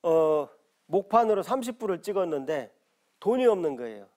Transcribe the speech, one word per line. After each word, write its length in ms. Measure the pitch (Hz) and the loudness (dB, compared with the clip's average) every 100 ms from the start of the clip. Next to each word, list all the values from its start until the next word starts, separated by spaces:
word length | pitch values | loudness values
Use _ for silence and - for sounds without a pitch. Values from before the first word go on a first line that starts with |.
어, 440 | 170 160 156 151 139 _ _ _ _ | 2 4 4 2 -2 _ _ _ _
목판으로 560 | 170 196 226 226 208 | -4 2 2 4 0
삼십 380 | 175 254 240 226 | 0 -4 -4 -8
부를 220 | 214 175 | -6 -6
찍었는데 720 | - 196 180 151 135 156 117 _ _ _ _ _ | -4 -2 -2 -4 -4 -6 -6 _ _ _ _ _
돈이 260 | 196 254 247 | -2 4 4
없는 280 | 202 165 131 | 4 0 -4
거예요. 320 | 120 107 98 | -10 -12 -20